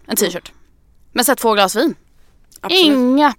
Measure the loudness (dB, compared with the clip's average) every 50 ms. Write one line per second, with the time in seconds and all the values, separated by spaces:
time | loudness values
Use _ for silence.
0 | _ -8 -4 -4 -4 -4 -4 -8 -14 -16 -20 -20 -20 _ _ _ _ _ _ _
1 | _ _ -4 -2 0 0 0 0 0 0 2 2 0 0 0 -2 -2 -2 -2 -6
2 | _ _ _ _ -20 _ _ _ _ _ -20 -16 -8 -2 0 2 2 2 2 2
3 | 0 0 2 2 2 0 0